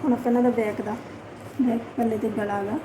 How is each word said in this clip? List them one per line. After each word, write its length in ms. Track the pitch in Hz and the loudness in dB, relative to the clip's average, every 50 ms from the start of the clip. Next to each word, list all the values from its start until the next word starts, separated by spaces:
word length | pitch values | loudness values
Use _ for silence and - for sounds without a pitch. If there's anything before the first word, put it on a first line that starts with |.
| 302 | 4
ਹੁਣ 80 | 285 | 2
ਆਪਾਂ 180 | 240 226 - 247 | 2 2 2 2
ਇਹਨਾਂ 120 | 240 247 | 4 6
ਦਾ 80 | 247 247 | 6 4
ਬੈਕ 300 | 233 233 220 208 202 - | 4 4 0 0 -2 -2
ਦਾ, 140 | 202 208 214 247 - - - - - - - - - - - - | -4 -4 -4 -6 -8 -12 -14 -14 -14 -16 -16 -14 -16 -14 -2 2
ਬੈਕ 200 | 262 247 226 233 - - - | 2 2 2 0 -2 -6 -2
ਪੱਲੇ 220 | - 240 226 220 214 | 0 0 2 2 0
ਤੇ 100 | 220 220 | 0 0
ਗਲਾ 340 | 208 - 208 202 202 202 196 | 0 0 -2 0 0 -2 -2
ਗਾ, 140 | 202 220 320 - | -2 -4 -4 -6